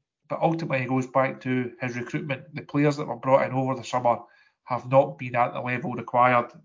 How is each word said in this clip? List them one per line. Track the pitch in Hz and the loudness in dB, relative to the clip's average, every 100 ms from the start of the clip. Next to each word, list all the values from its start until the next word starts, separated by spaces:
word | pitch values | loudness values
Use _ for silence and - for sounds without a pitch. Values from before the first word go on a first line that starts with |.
| _ _ - | _ _ -10
but | - | -2
ultimately | 165 165 165 131 | 0 0 -2 -4
it | 123 | -2
goes | 131 127 | -2 0
back | 135 135 131 | 0 0 -2
to | 131 127 123 - | -2 -2 -2 -6
his | 127 120 | -8 -6
recruitment. | 120 156 151 127 - | -6 -6 -6 -8 -10
The | - | -16
players | - 143 147 143 | -6 2 2 2
that | - | -6
were | 120 | -4
brought | 135 135 | 4 4
in | 123 | 4
over | 127 131 | -2 -2
the | 127 | -4
summer | 110 123 120 113 - _ _ _ | -4 0 2 0 -2 _ _ _
have | - 120 127 | -8 -6 2
not | 135 143 - | 4 4 0
been | 123 | -4
at | 123 120 | 0 0
the | - | -2
level | 123 123 127 | -4 -4 -4
required. | 120 117 123 123 123 120 - | -8 -2 4 6 4 0 -8